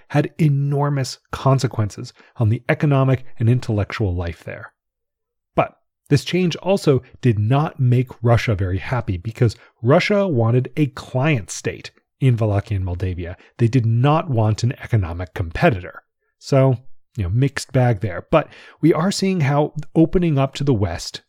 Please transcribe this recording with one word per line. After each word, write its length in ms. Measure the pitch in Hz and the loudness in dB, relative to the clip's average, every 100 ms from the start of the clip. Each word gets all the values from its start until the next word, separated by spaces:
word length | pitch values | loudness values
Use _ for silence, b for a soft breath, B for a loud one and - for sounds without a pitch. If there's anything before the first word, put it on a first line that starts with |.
| - | -4
had 240 | 147 - - | -2 -2 0
enormous 800 | 156 139 143 143 143 139 127 - _ | 2 2 0 0 0 -2 -4 -8 _
consequences 840 | - 135 131 123 - 107 - 123 b b - | -2 2 2 0 -2 -4 -6 -14 b b -2
on 120 | 110 | 0
the 140 | 123 - | 0 -2
economic 560 | 143 156 139 131 131 b - | -2 2 2 2 0 b -2
and 120 | 113 | 0
intellectual 680 | 123 - 104 98 - 104 90 | 0 0 -2 -2 -2 -4 -2
life 280 | 85 82 | -6 -10
there. 300 | - - - _ _ _ _ _ _ _ _ - | -14 -16 -16 _ _ _ _ _ _ _ _ -4
But 220 | 131 - _ _ - | -4 -6 _ _ 0
this 160 | 139 - | 0 0
change 320 | 175 180 143 | 0 0 -2
also 440 | - 196 - 131 b - | -2 0 2 2 b -2
did 180 | 127 104 | 0 2
not 400 | 104 139 160 - | 2 0 0 0
make 320 | 123 123 127 - | 2 2 0 -2
Russia 340 | 117 113 - 95 | 2 2 2 -2
very 220 | 95 92 | -2 -4
happy, 380 | - 123 - 90 | -4 -4 -4 -6
because 400 | 113 - 120 - b _ | -6 0 0 0 b _
Russia 460 | 117 165 - 208 196 | 2 2 4 0 2
wanted 440 | 131 113 123 127 - | 2 2 2 0 -2
a 120 | 147 | -2
client 640 | - - 127 147 143 85 | -4 -8 -2 0 0 -4
state 420 | - - - - - _ _ | -8 -8 -8 -12 -20 _ _
in 160 | 135 117 | 0 2
Wallachia 400 | 113 101 - 101 | 2 0 -2 -4
and 100 | 92 | -4
Moldavia. 520 | 87 92 85 85 85 b - | -4 -4 -6 -10 -14 b 0
They 120 | 117 | 2
did 160 | 131 113 | 2 2
not 440 | 117 139 156 170 | 2 2 2 0
want 340 | 117 110 107 | 0 0 0
an 100 | 110 - | -2 -4
economic 520 | - 113 87 85 90 | -2 -2 -2 -6 -8
competitor. 680 | - 82 - 175 101 90 - - _ _ _ | -8 -6 0 0 0 -6 -18 -20 _ _ _
So, 380 | - 139 135 123 - - _ - | 0 2 4 2 -6 -20 _ -6
you 60 | |
know, 60 | 90 | -2
mixed 420 | 110 135 - - | 0 0 -2 -2
bag 280 | 135 123 107 | 2 2 0
there. 260 | 107 85 - | -4 -8 0
But 180 | 160 - B B B | 0 0 B B B
we 120 | 151 | 2
are 180 | 170 180 | 2 0
seeing 300 | - 196 185 | -2 -2 0
how 320 | 135 143 151 - - - | 0 0 -2 -4 -4 2
opening 420 | 165 185 175 139 | 2 2 0 0
up 160 | 135 - | 0 -2
to 80 | |
the 100 | 143 | 0
West, 480 | 117 92 87 - - | 0 -2 -4 -10 -16